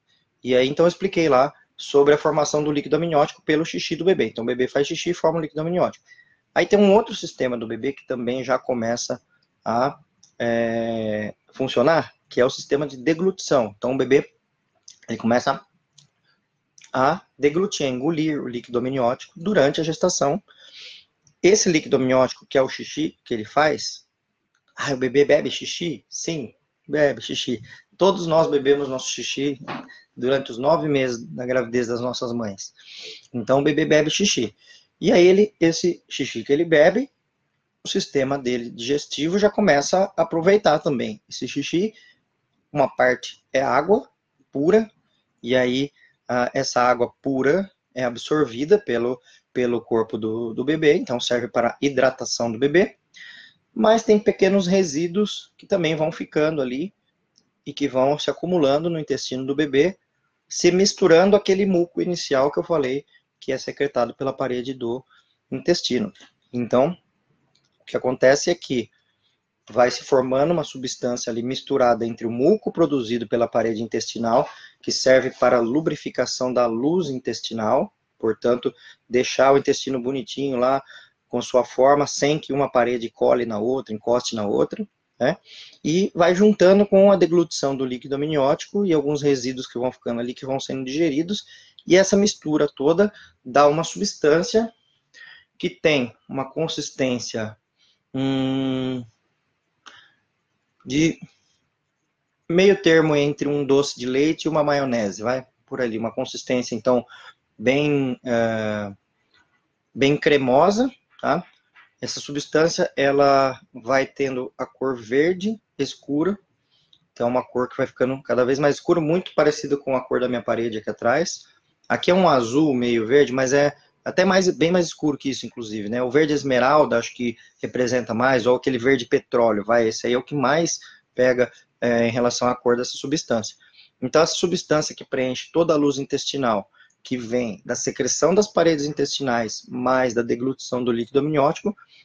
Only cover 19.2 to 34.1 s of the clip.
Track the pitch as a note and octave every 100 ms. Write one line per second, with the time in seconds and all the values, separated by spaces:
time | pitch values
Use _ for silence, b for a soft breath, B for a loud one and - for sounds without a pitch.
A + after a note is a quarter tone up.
19.2 | - - E3+ G3+ C#3 D3+ D#3+ D#3+ F3+ -
20.2 | C#3+ F#3 - B B B B B B _
21.2 | _ _ F3 G#3 F#3+ D#3 B2 C3+ C3 C3
22.2 | B2 - _ C#3 C3 - A#2+ - D#3 -
23.2 | - A#2 G#2+ C#3+ D3+ - - - _ _
24.2 | _ _ _ _ _ - C3+ C3 B2+ C3+
25.2 | C#3 C#3+ D3 - B2 - E3+ A#2+ _ -
26.2 | - D#3+ A#2 - _ _ - D3 D3 A#2
27.2 | - C#3+ - A2+ B B B - F#3 F#3+
28.2 | E3 D#3+ - C#3+ C3 C#3+ C#3 C3 - -
29.2 | - - C#3 C3+ - - B B B -
30.2 | B2 C#3 - A2+ C3+ D#3+ D3+ C#3 C3 A#2
31.2 | A#2 - B2 B2+ A2+ B2 A#2 A#2+ B2 A#2+
32.2 | B2+ A#2+ G#2+ G2 - B B B B B
33.2 | B B2 G#2+ C3+ D3 D3 D3+ D3+ D3+